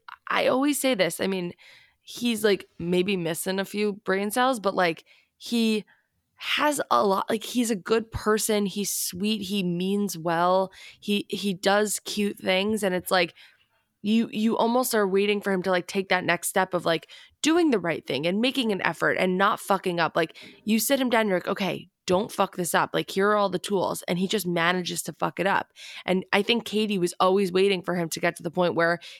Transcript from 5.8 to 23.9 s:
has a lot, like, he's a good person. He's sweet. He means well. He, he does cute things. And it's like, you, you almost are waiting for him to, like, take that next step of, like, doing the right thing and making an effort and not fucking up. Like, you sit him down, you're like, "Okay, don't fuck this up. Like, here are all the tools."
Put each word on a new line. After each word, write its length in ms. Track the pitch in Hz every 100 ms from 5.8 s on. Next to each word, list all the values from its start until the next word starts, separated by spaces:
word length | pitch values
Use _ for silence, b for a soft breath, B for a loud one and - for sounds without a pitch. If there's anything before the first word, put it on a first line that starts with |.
| - b b b _ -
has 460 | - - 302 285 -
a 160 | - 214
lot, 240 | 190 -
like, 140 | 226
he's 280 | - 240 226
a 40 | 208
good 360 | - 220 220
person. 540 | - 214 214 - 208 202
He's 280 | 202 190
sweet. 500 | - - 180 208 214
He 200 | 185 202
means 540 | 180 175 185 202 202 170
well. 540 | 170 165 180 185 190 B B B
He, 260 | - 202 -
he 240 | 202 202
does 480 | 175 196 202 214 -
cute 340 | - 214 202 -
things. 460 | 202 185 202 220
And 120 | 196 180
it's 160 | -
like, 220 | 185 175 - b b b b b _
you, 280 | 208 226 233
you 260 | - 220 -
almost 380 | 226 247 254 220
are 120 | 202
waiting 340 | 196 202 208
for 100 | 196
him 100 | 190
to, 80 | 190
like, 160 | 180 175
take 240 | 202 190
that 160 | 185 165
next 220 | 175 -
step 260 | 196 185
of, 120 | 175 170
like, 220 | 165 - B B -
doing 260 | 285 330 320
the 80 | 220
right 280 | 170 151 -
thing 180 | 131 165
and 160 | 196
making 300 | 254 269 226
an 100 | 185
effort 300 | 165 165 160
and 260 | - 185 180
not 220 | 202 220
fucking 400 | - 190 185 170
up. 160 | 156 -
Like, 200 | 165 B B B
you 160 | - 220
sit 200 | - 277
him 120 | 254
down, 160 | 226 220
you're 100 | 180
like, 100 | -
"Okay, 420 | 196 185 143 - _ -
don't 240 | 180 240
fuck 240 | - 196 -
this 180 | 175
up. 160 | 180 151 160
Like, 160 | 160
here 180 | 190 202
are 60 | 208
all 140 | 196
the 100 | 185
tools." 440 | - 196 104